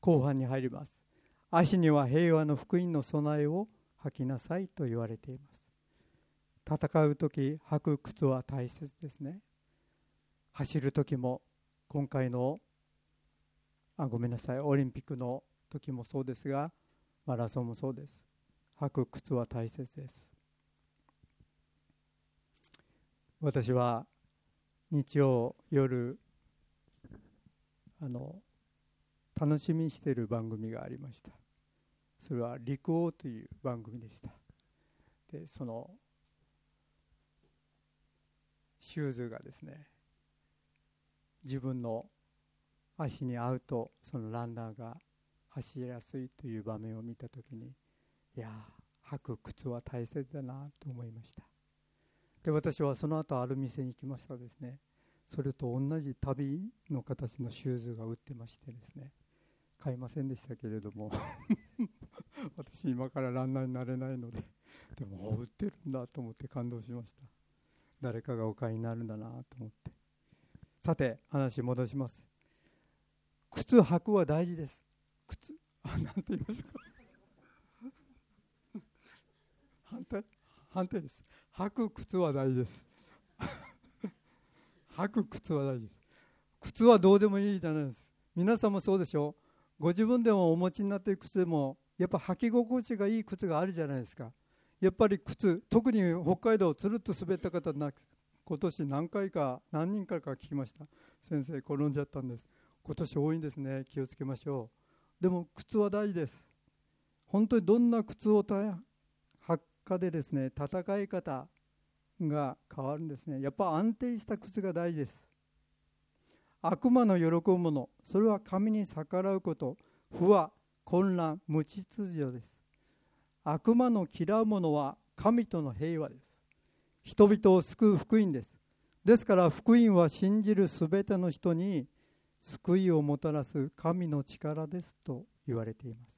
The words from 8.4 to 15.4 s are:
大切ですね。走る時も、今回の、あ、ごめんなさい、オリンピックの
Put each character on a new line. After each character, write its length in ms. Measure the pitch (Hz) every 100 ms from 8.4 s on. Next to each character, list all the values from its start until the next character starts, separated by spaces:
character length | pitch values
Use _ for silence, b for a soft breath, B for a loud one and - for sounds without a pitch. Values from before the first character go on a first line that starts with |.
大 260 | - 139 123
切 220 | - 151 _
で 80 | 156
す 120 | -
ね。 200 | 139 185 _ _ _ _ _ _ _ _ _ _ _
走 300 | - 139 160
る 100 | 135
時 260 | 151 139 135
も、 240 | 123 127 _ _ _ _ _
今 220 | 151 139
回 200 | 143 127
の、 320 | 123 127 156 _ _ _ _ _ _ _ _ _ _ _ _ _ -
あ、 120 | 143
ご 100 | 117
め 80 | 120
ん 60 |
な 60 | 117
さ 140 | -
い、 60 | 127
オ 160 | 147
リ 80 | 139
ン 80 | 135
ピ 100 | 127
ッ 40 |
ク 120 | - 135
の 280 | 123 131